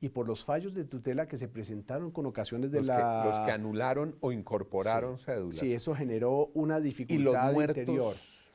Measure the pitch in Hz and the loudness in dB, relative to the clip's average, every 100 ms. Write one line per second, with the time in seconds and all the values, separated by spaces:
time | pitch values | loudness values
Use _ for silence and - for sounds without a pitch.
0 | 139 127 117 110 - 151 196 190 147 131 | -6 -2 -2 -4 -2 -4 -2 -8 -8 -6
1 | 123 131 156 131 120 113 104 107 101 139 | -4 -2 -4 -6 -8 -8 -8 -10 -6 -6
2 | 170 170 139 117 104 120 135 143 135 123 | -6 -4 -4 -4 -4 -2 0 0 2 2
3 | 120 113 110 107 107 110 107 107 127 135 | 4 2 2 2 0 0 -2 0 0 0
4 | 151 - 131 117 95 107 95 95 98 113 | -2 -2 -2 -2 -2 -2 0 0 2 2
5 | 123 127 - 120 90 80 131 117 160 139 | 0 -6 -6 -4 -4 -2 0 0 0 -2
6 | 135 113 120 135 147 156 156 156 147 131 | 0 0 2 2 2 2 2 2 0 -2
7 | 127 160 139 127 131 147 147 143 123 131 | 0 4 6 6 4 4 2 0 0 2
8 | 113 95 - - - | 0 -2 -12 -20 -20